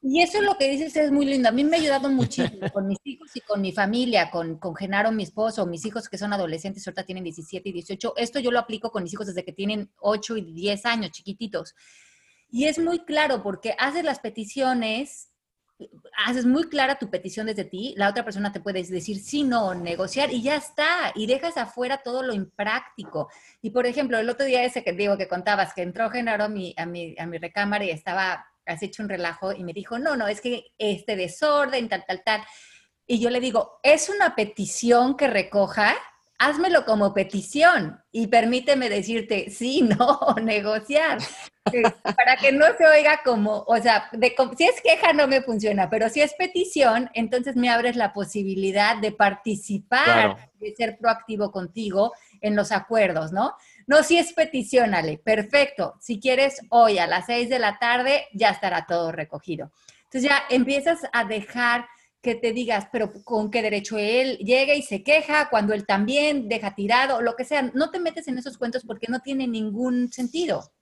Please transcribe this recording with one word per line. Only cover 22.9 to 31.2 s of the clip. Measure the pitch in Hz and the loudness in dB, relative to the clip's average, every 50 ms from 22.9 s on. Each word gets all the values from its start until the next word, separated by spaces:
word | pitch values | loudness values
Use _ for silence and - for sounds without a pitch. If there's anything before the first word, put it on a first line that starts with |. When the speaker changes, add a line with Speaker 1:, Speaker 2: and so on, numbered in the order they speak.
| _ - 190 - - 156 147 - - - _ - _ _ - | _ -18 -18 -10 -6 -6 -6 -6 -10 -20 _ -20 _ _ -10
Speaker 1:
Y, | 226 | -4
por | 202 247 247 | -2 0 0
ejemplo, | 247 240 277 285 254 240 226 | 0 0 -2 -2 0 0 -2
el | 220 233 | 0 -2
otro | 247 240 277 | -2 -2 0
día | 277 254 247 247 | 0 2 2 0
ese | 247 247 254 - | 0 -2 -4 -4
que | 202 175 | -4 -4
digo | 175 202 202 202 196 | -2 0 0 0 0
que | 190 180 | -2 -4
contabas, | - 180 180 214 208 202 190 165 - | -4 -4 0 0 0 0 0 -2 -2
que | - 180 | -8 -8
entró | 175 175 185 226 220 | -8 -4 -4 -4 -2
Genaro | 220 247 240 226 220 208 208 | -2 -4 -4 -2 -2 -2 -2
a | 214 | -2
mi, | 214 202 185 175 - | -4 -6 -8 -10 -8
a | - 165 | -8 -8
mi, | 170 175 175 170 165 - - | -8 -8 -10 -10 -12 -10 -10
a | 170 | -10
mi | 170 170 165 | -10 -10 -10
recámara | 165 170 _ 202 202 202 208 208 208 | -10 -8 _ -4 -2 -2 -2 -2 -2
y | 190 | -4
estaba, | 160 156 _ - 175 190 190 185 180 156 - _ _ _ _ | -6 -6 _ -6 -4 -2 -2 -2 -4 -6 -10 _ _ _ _
has | - 175 160 208 | -10 -10 -8 -8
hecho | 196 - - 220 | -12 -10 -10 -10
un | 202 | -8
relajo, | 196 175 175 170 165 - - 190 - | -6 -6 -6 -6 -6 -6 -8 -8 -8
y | - 180 | -6 -8
me | 175 165 | -10 -10
dijo, | 196 196 - 233 233 | -12 -10 -10 -8 -4
"No, | 269 320 294 | -2 -2 -2
no, | 254 226 202 | -2 -2 -4
es | 214 208 | -4 -4
que | - 247 240 233 - _ _ | -4 -6 -6 -6 -8 _ _
este | _ 220 208 202 202 - - 214 | _ -4 -2 -2 -4 -4 -6 -4
desorden, | 190 | -4